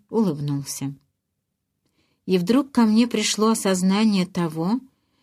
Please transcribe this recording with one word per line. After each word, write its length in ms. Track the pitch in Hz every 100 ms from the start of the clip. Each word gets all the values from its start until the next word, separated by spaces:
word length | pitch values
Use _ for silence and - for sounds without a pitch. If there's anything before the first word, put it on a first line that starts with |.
| _
улыбнулся. 840 | 226 202 147 147 143 135 - 139 139 _ _ _ _ _ _ _ _ _ _ _ _ -
И 120 | 185
вдруг 340 | 175 254 277
ко 140 | - 220
мне 220 | 220 240
пришло 420 | 214 208 - 220
осознание 760 | 226 196 185 190 202 220 202 175
того, 540 | 185 170 160 175 254 - _ _ _